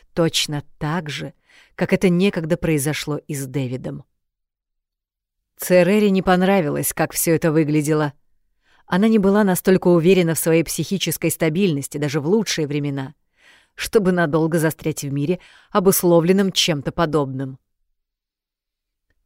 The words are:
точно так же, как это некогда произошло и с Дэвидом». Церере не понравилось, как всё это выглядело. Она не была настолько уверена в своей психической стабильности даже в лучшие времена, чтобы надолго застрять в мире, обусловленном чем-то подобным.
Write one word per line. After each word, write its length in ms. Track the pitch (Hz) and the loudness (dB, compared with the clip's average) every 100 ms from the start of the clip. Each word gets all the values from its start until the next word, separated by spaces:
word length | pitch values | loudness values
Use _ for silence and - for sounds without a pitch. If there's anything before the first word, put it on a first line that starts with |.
| _ | _
точно 520 | - 165 - - 147 - - | -2 -2 -2 -4 -8 -10 -10
так 300 | 151 170 151 | -6 -6 -8
же, 260 | 143 156 - _ _ _ | -10 -12 -16 _ _ _
как 180 | - 175 | -6 -2
это 160 | 190 185 | 0 2
некогда 480 | 175 196 185 160 170 | 2 0 -2 -4 -4
произошло 600 | 170 151 143 147 - 147 | -2 -2 -2 -6 -6 -8
и 180 | - | -8
с 120 | 143 135 | -10 -8
Дэвидом». 580 | 139 127 127 143 143 - _ _ _ _ _ _ _ _ _ _ _ _ _ _ - | -6 -6 -8 -10 -12 -16 _ _ _ _ _ _ _ _ _ _ _ _ _ _ -12
Церере 540 | - 180 175 214 208 | 2 4 4 4 2
не 120 | 185 | 2
понравилось, 720 | 180 180 185 196 147 143 139 | 2 2 4 2 0 -2 -4
как 200 | - 160 | -4 -4
всё 220 | - - | -2 0
это 160 | 156 170 | 2 2
выглядело. 640 | 151 147 151 147 151 147 - _ _ _ _ _ _ - | 2 2 0 0 0 -2 -6 _ _ _ _ _ _ -4
Она 220 | 180 220 | 0 2
не 100 | 220 | 4
была 240 | 196 202 | 4 2
настолько 460 | 202 175 - 185 180 | 2 2 2 2 4
уверена 460 | 175 165 185 165 | 4 6 4 2
в 40 | 156 | 0
своей 240 | 170 165 | 0 0
психической 680 | 160 - 156 190 - - 165 | 0 -4 -6 -4 -4 -4 -4
стабильности 680 | - 165 160 202 139 135 147 | -2 -2 0 0 -2 -6 -6
даже 220 | 143 147 | -4 -2
в 60 | 143 | 0
лучшие 400 | 220 196 - 147 | 0 -2 -4 -4
времена, 480 | 147 143 139 131 - _ _ _ _ _ | -4 -4 -6 -10 -14 _ _ _ _ _
чтобы 380 | - - 226 185 | -14 -2 0 2
надолго 460 | 180 165 156 160 165 | 2 2 0 0 0
застрять 440 | 156 - 160 147 | -2 -4 -8 -8
в 100 | 143 | -6
мире, 260 | 139 151 175 - - _ | -4 -2 -4 -8 -20 _
обусловленном 800 | 208 190 - 175 170 165 190 190 | 2 2 4 4 4 4 2 2
чем-то 400 | - - 147 147 | 0 -2 -2 -4
подобным. 640 | - 165 151 135 131 135 131 _ _ _ _ _ _ _ _ _ _ _ _ _ _ _ _ | -2 0 0 -2 -6 -10 -12 _ _ _ _ _ _ _ _ _ _ _ _ _ _ _ _